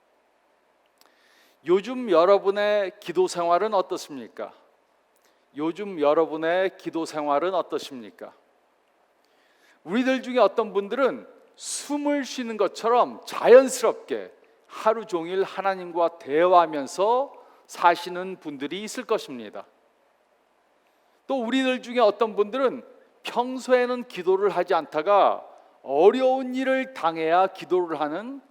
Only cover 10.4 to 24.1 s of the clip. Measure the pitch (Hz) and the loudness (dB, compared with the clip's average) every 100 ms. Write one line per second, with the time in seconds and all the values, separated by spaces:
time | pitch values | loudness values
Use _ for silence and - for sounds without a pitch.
10.4 | 202 - 208 190 202 427 269 123 - - | 2 2 -2 -4 -4 -2 -2 -2 -12 -20
11.4 | _ - - - - 294 285 294 247 - | _ -18 -12 -12 -8 -4 -2 -2 -4 -8
12.4 | 233 214 185 - 226 240 160 110 - - | -8 -2 -2 -2 2 2 2 -4 -12 0
13.4 | 160 247 262 - 214 - - 110 90 - | 8 8 8 0 -2 -2 -8 -8 -8 -20
14.4 | _ _ _ - 220 220 208 175 165 190 | _ _ _ -2 0 0 -4 -6 -4 -4
15.4 | 190 - 196 190 175 170 165 - 127 151 | -4 -2 -4 -4 -6 -2 -2 -2 -2 2
16.4 | 180 180 165 151 131 - 208 247 - - | 6 6 6 -2 -6 -2 0 0 -4 -12
17.4 | - _ _ - 175 175 180 180 190 180 | -20 _ _ 2 2 2 -4 -10 -10 -10
18.4 | 156 139 143 185 214 - 226 214 185 127 | -12 -10 -8 -8 -10 -10 -4 -6 -6 -14
19.4 | 104 101 - _ _ _ _ _ _ _ | -14 -16 -20 _ _ _ _ _ _ _
20.4 | _ _ _ _ _ _ _ _ - 269 | _ _ _ _ _ _ _ _ -6 -4
21.4 | 226 262 262 254 233 247 214 - 226 196 | 0 0 0 -4 -4 2 2 2 -2 0
22.4 | 208 254 254 131 - - _ _ - 226 | -2 0 -2 -2 -14 -20 _ _ -6 -6
23.4 | 254 262 254 247 247 247 240 | -4 -8 0 2 2 -4 -8